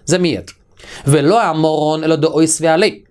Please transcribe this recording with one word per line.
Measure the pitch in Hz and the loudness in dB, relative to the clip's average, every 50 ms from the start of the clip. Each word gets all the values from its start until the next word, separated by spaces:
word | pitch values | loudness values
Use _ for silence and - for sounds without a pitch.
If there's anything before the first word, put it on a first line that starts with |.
| - | -4
זה | - 160 180 | -2 -2 0
מיעט. | 180 165 120 92 85 - - _ _ _ _ _ - - - - - | 0 -2 -2 -4 -8 -14 -20 _ _ _ _ _ -20 -20 -18 -8 -2
ולא | 139 151 151 139 160 208 233 214 | 0 2 2 4 4 2 2 2
המורון, | 175 156 156 156 156 156 151 151 151 156 156 156 | 0 -2 0 0 0 0 0 -2 -2 -2 -2 0
אלא | 160 160 | -2 0
דאויס | 147 147 160 - 156 160 160 - - | 0 0 0 2 0 0 0 0 -2
ועלי. | 156 160 160 165 214 190 - - - _ | 0 0 2 2 2 0 -2 -4 -20 _